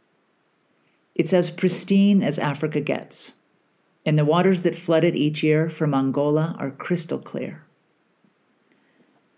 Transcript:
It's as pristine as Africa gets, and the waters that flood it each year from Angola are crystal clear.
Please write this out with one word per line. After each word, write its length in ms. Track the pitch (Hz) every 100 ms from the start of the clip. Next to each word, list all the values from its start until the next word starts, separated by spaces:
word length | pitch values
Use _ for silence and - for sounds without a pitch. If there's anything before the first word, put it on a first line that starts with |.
| _ _ _ _ _ _ _ _ _ _ _ -
It's 180 | -
as 160 | 185 156
pristine 720 | - 185 180 - 196 202 196
as 160 | 135 147
Africa 400 | 147 147 156 147
gets, 540 | 151 - - - - - _ _ _ _ _ _ -
and 120 | 151
the 60 |
waters 380 | 147 165 185 185
that 160 | 180 165
flood 260 | - 160
it 120 | 170 165
each 280 | 151 151
year 260 | 156 151 160
from 240 | 156 151
Angola 640 | 139 135 135 147 147 160 -
are 120 | 135
crystal 480 | 139 - 175 - 135
clear. 460 | - - 127 151 _ _ _ _ _ _ _ _ _ _ _ _ _ _ _ _ _